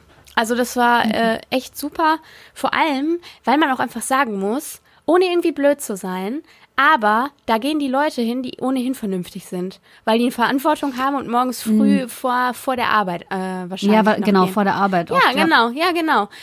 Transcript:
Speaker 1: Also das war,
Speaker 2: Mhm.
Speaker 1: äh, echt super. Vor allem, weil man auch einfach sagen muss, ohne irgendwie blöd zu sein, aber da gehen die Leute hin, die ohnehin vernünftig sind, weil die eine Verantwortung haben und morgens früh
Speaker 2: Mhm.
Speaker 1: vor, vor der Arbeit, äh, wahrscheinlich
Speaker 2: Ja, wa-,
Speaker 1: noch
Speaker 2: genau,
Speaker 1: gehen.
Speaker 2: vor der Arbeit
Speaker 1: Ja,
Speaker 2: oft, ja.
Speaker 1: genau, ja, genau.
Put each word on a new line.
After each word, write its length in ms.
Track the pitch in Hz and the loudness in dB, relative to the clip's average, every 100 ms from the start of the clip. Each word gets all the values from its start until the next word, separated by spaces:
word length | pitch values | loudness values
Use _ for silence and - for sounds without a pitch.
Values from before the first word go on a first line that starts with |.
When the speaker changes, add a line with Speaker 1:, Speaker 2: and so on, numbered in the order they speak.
| - _ - - | -16 _ -6 -2
Speaker 1:
Also 180 | 226 | 0
das 220 | 240 240 247 | 0 0 0
war, 300 | 240 240 226 | 2 4 2
Speaker 2:
Mhm. 60 | |
Speaker 1:
äh, 280 | 214 226 226 - | 0 0 -2 -4
echt 280 | 254 - - | -6 -4 -10
super. 400 | 285 - 311 311 - - - | -8 -2 0 0 -6 -20 -20
Vor 200 | - - | -6 -2
allem, 460 | - 311 262 302 349 - - - | 0 0 0 -2 -4 -6 -6 0
weil 120 | 285 | 2
man 140 | 320 | 2
auch 80 | - | 0
einfach 220 | 247 226 | -4 -6
sagen 360 | - 262 247 202 | -2 0 0 -2
muss, 420 | 196 262 - - _ _ - | -2 -2 -6 -14 _ _ 2
ohne 200 | 359 370 | 4 4
irgendwie 280 | 349 339 | 2 0
blöd 260 | 285 285 285 | 2 2 2
zu 160 | - 190 | -4 -8
sein, 460 | 185 185 190 294 - _ _ - | -6 -6 -6 -8 -10 _ _ 0
aber 540 | 285 302 214 220 277 - - | 2 4 4 2 0 -6 -2
da 100 | 220 | -2
gehen 220 | 269 311 | 0 -2
die 80 | 277 | 0
Leute 340 | 262 302 262 | 0 0 -2
hin, 220 | 226 254 | -2 -4
die 140 | 247 - | -6 -6
ohnehin 340 | 254 262 247 | -4 -2 -2
vernünftig 520 | 262 208 185 175 185 - | -4 -4 -4 -6 -12 -10
sind, 320 | 180 180 - _ - - | -8 -8 -10 _ -8 0
weil 140 | 226 | 2
die 60 | 240 | 0
eine 60 | |
Verantwortung 680 | 233 233 262 302 311 285 240 | 0 0 2 0 0 -2 -2
haben 180 | 269 277 | -2 -2
und 120 | - | -2
morgens 360 | 240 254 240 | -2 -2 -2
früh 400 | 226 214 208 202 | 0 2 4 2
Speaker 2:
Mhm. 60 | 240 | 0
Speaker 1:
vor, 440 | - 254 247 247 | -6 -4 -2 -2
vor 220 | 240 - 254 | -4 -4 -2
der 140 | 226 | 0
Arbeit, 340 | 214 185 175 - | 0 0 -4 -6
äh, 40 | 190 185 185 180 | -6 -6 -8 -8
wahrscheinlich 280 | 190 202 220 | -2 2 4
Speaker 2:
Ja, 80 | 214 | 4
wa-, 120 | - | 2
Speaker 1:
noch 80 | 208 | 2
Speaker 2:
genau, 180 | 196 | 4
Speaker 1:
gehen. 100 | 185 | 2
Speaker 2:
vor 100 | 214 | 2
der 120 | 196 175 | 0 2
Arbeit 340 | 202 180 170 | 0 0 0
Speaker 1:
Ja, 60 | 539 | 2
Speaker 2:
oft, 200 | 466 269 | 2 2
ja. 80 | |
Speaker 1:
genau, 260 | 330 277 233 | 4 4 2
ja, 220 | 262 359 | 0 0
genau. 380 | 339 320 240 208 - | 0 0 0 0 -8